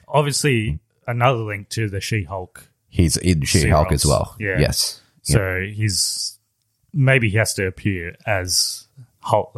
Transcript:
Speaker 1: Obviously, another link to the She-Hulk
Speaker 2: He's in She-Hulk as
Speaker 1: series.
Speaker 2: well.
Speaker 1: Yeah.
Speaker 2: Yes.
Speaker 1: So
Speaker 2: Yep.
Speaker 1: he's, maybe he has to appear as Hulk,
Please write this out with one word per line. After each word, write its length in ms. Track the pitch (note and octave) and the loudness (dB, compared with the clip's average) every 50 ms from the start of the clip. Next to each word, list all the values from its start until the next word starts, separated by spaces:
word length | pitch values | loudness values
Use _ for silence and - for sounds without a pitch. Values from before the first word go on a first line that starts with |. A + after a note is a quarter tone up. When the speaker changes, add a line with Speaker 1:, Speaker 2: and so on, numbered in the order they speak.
| _ - | _ -2
Speaker 1:
Obviously, 720 | - D3 D3 C#3+ C3 - - D3 B2+ A2+ G#2+ B2+ D#2 - - _ _ _ _ | 0 0 0 0 0 0 0 2 2 2 0 -2 -4 -6 -10 _ _ _ _
another 320 | B2 A#2 A#2+ A#2+ C3 C3 A2+ | -6 -2 2 2 2 2 0
link 300 | A2 G#2+ G2+ G2+ G2+ - | -2 -6 -6 -8 -10 -8
to 180 | - A2 A2+ G#2 | -6 -4 -4 -4
the 120 | F#2+ F#2+ | -4 -6
She-Hulk 680 | - - A#2 G#2+ F#2 - G2 F#2+ F#2 - - - - _ _ _ _ _ | -4 -2 -2 -2 -2 -4 -8 -10 -10 -12 -16 -20 -20 _ _ _ _ _
Speaker 2:
He's 280 | - - F2 D#2+ - | 0 2 2 2 2
in 260 | - - F2+ F2+ D#2 | 2 2 2 2 2
She-Hulk 480 | C2+ - - F2+ D2 C#2+ - D2+ E2 F#2 | 2 2 2 2 4 4 4 4 4 2
as 100 | - C#2 | 2 2
Speaker 1:
series. 80 | - D2 | 2 2
Speaker 2:
well. 260 | C2 - - - - - | 2 2 0 -4 -8 -6
Speaker 1:
Yeah. 200 | G#2+ G2 F#2 F2+ | -4 -2 0 0
Speaker 2:
Yes. 400 | C#2+ - - - - - - - _ _ _ _ | 0 0 0 -2 -4 -4 -6 -12 _ _ _ _
Speaker 1:
So 340 | - - D3 A2+ F#2+ F#2 F#2 | -2 0 0 2 2 0 -2
Speaker 2:
Yep. 180 | F#2 F#2+ G#2+ G#2 | -4 -6 -6 -4
Speaker 1:
he's, 640 | G#2+ G#2+ G#2 F#2 F2 - - - - - - - _ _ _ _ _ _ _ _ _ _ _ | -2 -2 0 0 0 -2 -4 -4 -6 -8 -10 -12 _ _ _ _ _ _ _ _ _ _ _
maybe 360 | - D3+ C3 C3 C3+ C3 A2+ G#2 | 0 2 4 4 4 4 2 2
he 80 | F#2 A2 | 2 2
has 140 | G#2+ - - | 0 0 -2
to 120 | - F#2+ | -2 -2
appear 480 | F#2 - - - G#2+ F#2+ F2+ E2+ F2 - - - | -4 -4 -2 -2 -2 -2 -4 -6 -10 -12 -8 -4
as 600 | A2+ G#2 F#2+ F#2 F2+ F2 - - - - - - _ _ - A#2+ _ _ _ | -4 -2 -2 -2 -2 -2 -2 -2 -2 -6 -10 -16 _ _ -20 -20 _ _ _
Hulk, 320 | - - A2+ G#2 - - - | -4 0 0 0 0 0 0